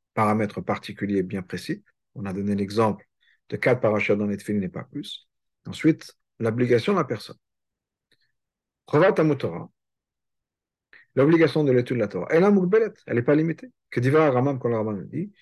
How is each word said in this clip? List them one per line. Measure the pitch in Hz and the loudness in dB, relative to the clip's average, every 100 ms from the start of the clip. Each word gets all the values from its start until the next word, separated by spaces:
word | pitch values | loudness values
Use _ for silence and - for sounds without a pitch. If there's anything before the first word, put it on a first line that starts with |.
| _ | _
paramètres | - 107 107 104 - | -2 0 0 -2 -6
particuliers | 87 101 - - 101 98 | -6 -6 -8 -8 -4 -2
bien | 92 98 | -4 -6
précis. | 92 90 - 196 _ _ _ - | -10 -10 -10 -10 _ _ _ -14
On | 98 | -10
a | |
donné | 95 101 101 | -6 -4 -2
l'exemple | 98 104 110 98 _ _ _ _ _ | -2 0 0 0 _ _ _ _ _
de | - | -4
quatre | 135 123 | 0 2
parachas | 113 107 101 104 | 2 0 0 0
dans | 104 | -2
les | 101 | -4
tefilin | - 104 | -4 -4
et | 90 | -4
pas | 92 - | -8 -12
plus. | - - - _ _ _ _ - | -12 -14 -16 _ _ _ _ -16
Ensuite, | - 156 160 - - _ - | -2 0 0 -4 -20 _ -6
l'obligation | 113 117 123 120 208 | -4 -2 2 2 2
de | 196 | -2
la | |
personne. | 135 113 - - _ _ _ _ _ _ _ _ _ _ _ _ _ _ - | -2 -6 -10 -20 _ _ _ _ _ _ _ _ _ _ _ _ _ _ -2
Chovat | 147 185 196 | 2 4 4
Hamut | 156 135 | 2 0
Torah, | 107 85 - _ _ _ _ _ _ _ _ _ _ _ _ - _ - | -4 -8 -14 _ _ _ _ _ _ _ _ _ _ _ _ -20 _ 2
l'obligation | 143 165 156 160 147 | 4 6 4 2 2
de | |
l'étude | 123 123 123 | 2 2 -2
de | |
la | 104 | -4
Torah, | 90 - | -4 0
elle | 165 | 2
est | 196 | 4
mugbelet, | 202 180 214 214 - - | 4 4 2 0 -4 -6
elle | 117 | -2
n'est | |
pas | 123 147 | 2 2
limitée. | 165 156 254 _ _ | 2 -4 -12 _ _
Que | - | -4
dira | 127 156 156 | 2 4 4
Rambam | 123 139 131 | 2 0 -2
quand | 120 | -2
le | 113 | -2
Rambam | 107 101 | -2 -6
nous | 76 | -8
dit, | 147 208 - | -10 -10 -12